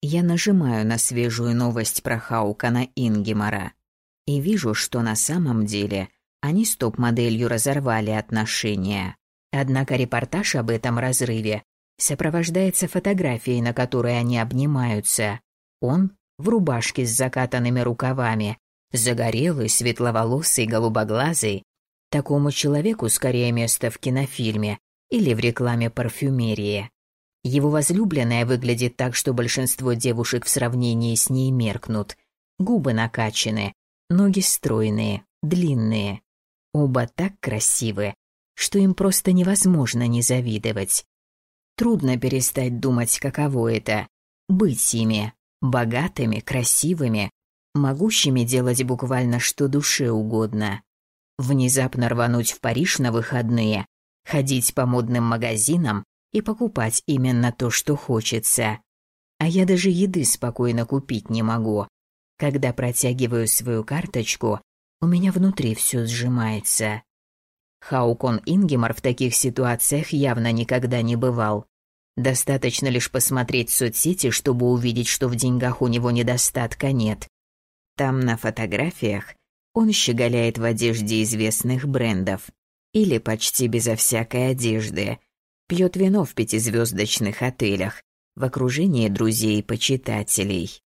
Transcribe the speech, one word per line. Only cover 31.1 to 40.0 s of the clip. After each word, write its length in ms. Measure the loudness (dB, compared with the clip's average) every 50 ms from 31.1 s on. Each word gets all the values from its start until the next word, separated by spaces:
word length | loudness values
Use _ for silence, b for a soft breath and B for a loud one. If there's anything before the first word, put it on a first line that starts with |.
| 2
с 160 | 2 0 2
ней 200 | 2 2 2 2
меркнут. 680 | 2 2 0 0 -2 -4 -6 -4 -4 -4 -4 -4 -10 _ _ _ _ _ _ _ _ _
Губы 340 | 0 2 2 2 2 2 0
накачаны, 840 | 0 0 -2 0 -2 -2 -2 -2 -2 -2 -2 -2 -2 -4 -4 -6 _ _ _ _ _ _ _
ноги 320 | 2 4 4 4 4 2
стройные, 840 | 2 0 0 0 0 0 0 2 0 0 0 0 0 -2 -2 -4 -8 _ _ _ -4
длинные. 800 | 0 0 2 2 2 2 2 2 0 0 0 -2 -4 -6 -8 _ _ _ _ _ _ _ _ _ _ _
Оба 340 | 0 2 2 2 0 0
так 260 | -2 _ -4 -4 -4 -4 _
красивы, 760 | -6 -4 -4 -2 0 0 0 0 -2 -4 -2 -2 -4 -4 -6 _ _ _ _ _ _ _ _
что 240 | -6 -6 0 2 4
им 160 | 4 4 4
просто 380 | 2 2 2 2 2 2 4 4
невозможно 760 | 4 4 4 2 2 4 4 4 4 2 0 0 0